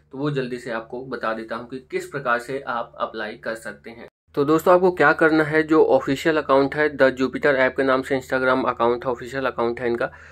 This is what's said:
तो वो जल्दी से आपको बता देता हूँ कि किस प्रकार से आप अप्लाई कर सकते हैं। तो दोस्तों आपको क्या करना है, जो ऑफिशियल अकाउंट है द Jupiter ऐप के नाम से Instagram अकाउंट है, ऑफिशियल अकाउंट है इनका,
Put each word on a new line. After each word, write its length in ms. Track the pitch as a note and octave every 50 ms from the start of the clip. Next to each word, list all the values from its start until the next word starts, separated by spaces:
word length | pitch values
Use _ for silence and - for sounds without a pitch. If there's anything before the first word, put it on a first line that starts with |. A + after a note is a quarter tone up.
| _ _ -
तो 60 | C3
वो 120 | C#3+ D3+
जल्दी 280 | D3 C3+ B2+ A#2+ B2+ A#2+
से 120 | - C3+
आपको 340 | A2+ A2+ A2+ - - B2 C3+
बता 280 | C3+ B2 A#2 - A2+ A2+
देता 240 | A2+ A2+ A2 A#2
हूँ 120 | A2+ B2 A#2+
कि 180 | C3 C3 - -
किस 160 | E3+ F#3 F3+
प्रकार 320 | - - C#3 B2 B2 A#2+ A#2+
से 260 | A#2+ - C3 C3+ -
आप 260 | B2+ A#2+ A#2 A#2 - - -
अप्लाई 340 | A#2 A#2 - A2 G#2+ G#2+ A2+
कर 220 | - - A#2+ A2+
सकते 360 | A2+ - A2 G2+ - - A2
हैं। 160 | A#2 A#2 G2+ - _ _ _ _ -
तो 100 | - F3
दोस्तों 300 | C#3+ D#3 D#3+ - G3 F3+
आपको 160 | F3+ F#3 F#3
क्या 220 | F3+ - D3 D3 D#3+
करना 320 | - E3+ D#3 D#3 D#3 D#3
है, 180 | D3 D#3 D#3 D#3
जो 220 | D3+ D#3+ D#3 C#3+
ऑफिशियल 520 | - C3 C3 - - C#3 C3+ - E3 D#3
अकाउंट 380 | D#3 C#3 - C#3 C3+ C#3 C3+ C#3
है 220 | D3 D3+ D3+ D3
द 200 | C3 C3+ C3 B2+
Jupiter 380 | B2+ C3 B2+ - C3 - D3+ C#3
ऐप 220 | C3 C3 B2+ B2+
के 60 | - C3+
नाम 200 | C3+ C3 C3 C3
से 180 | - C#3 C3
Instagram 480 | B2+ - C3+ C3 C3 C3 C3 B2+ B2 B2
अकाउंट 360 | B2 - A#2 A#2+ B2 A#2+ -
है, 60 | C3+
ऑफिशियल 340 | B2 A#2+ B2+ A#2 C3+ C3+ C3
अकाउंट 360 | B2 - - A#2 A#2 A#2+ A#2+
है 80 | B2+ A#2+
इनका, 220 | A#2 A#2 C3 C#3 - - - -